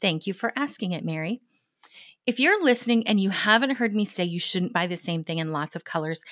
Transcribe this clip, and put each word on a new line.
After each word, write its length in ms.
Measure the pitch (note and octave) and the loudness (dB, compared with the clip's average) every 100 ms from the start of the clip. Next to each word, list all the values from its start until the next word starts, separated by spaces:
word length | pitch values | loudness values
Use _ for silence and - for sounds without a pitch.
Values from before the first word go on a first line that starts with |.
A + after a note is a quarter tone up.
thank 240 | G3 D#3+ G3 | -2 -2 -4
you 80 | |
for 180 | F#3 A#3 - | -4 -4 -2
asking 360 | C#4+ - F#3+ | -4 -4 -4
it, 140 | F3 E3+ | -4 -4
Mary. 380 | D#3+ D#3+ B3 _ _ _ _ - - - _ - | -4 -4 -6 _ _ _ _ -20 -20 -20 _ -4
If 140 | A#3 | 2
you're 240 | C#4+ G#4 | 2 4
listening 420 | D#4+ A#3+ A#3 A#3 A3 | 4 4 4 2 4
and 140 | G#3+ | 2
you 120 | F#3+ | 2
haven't 440 | F#3+ G#3 A3 C4 C4 | 0 4 4 4 0
heard 180 | A#3 | 0
me 120 | G#3 G#3 | 0 -2
say 180 | - | 0
you 160 | F3 E3+ | -2 -2
shouldn't 320 | - F#3+ F3+ | -2 -2 0
buy 160 | F3 F3 | 0 0
the 80 | E3+ | -2
same 300 | - E3+ D#3+ | -2 -4 -2
thing 140 | E3 | -4
in 120 | D#3+ | -2
lots 240 | D3+ D3+ E3+ | -2 -4 -8
of 80 | |
colors, 380 | - E3+ D#3 D#3+ - | -4 -2 -2 -4 -10